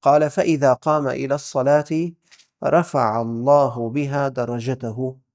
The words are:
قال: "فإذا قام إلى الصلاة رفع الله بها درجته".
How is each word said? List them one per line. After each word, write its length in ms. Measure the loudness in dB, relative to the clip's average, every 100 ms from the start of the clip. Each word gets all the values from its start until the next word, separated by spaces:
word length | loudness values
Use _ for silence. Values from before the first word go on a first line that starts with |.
قال: 280 | 4 4 2
"فإذا 420 | 0 0 2 2
قام 360 | 2 0 0 -2
إلى 260 | -4 -4
الصلاة 760 | -6 -4 -2 2 2 0 -4 -4 -8 _ _ _ _
رفع 560 | 0 2 2 0 0 0
الله 680 | -4 -2 4 4 4 -2 -4
بها 380 | -4 -4 -2 -4
درجته". 920 | -4 -4 -4 -4 -6 -6 -6 -8 -8 _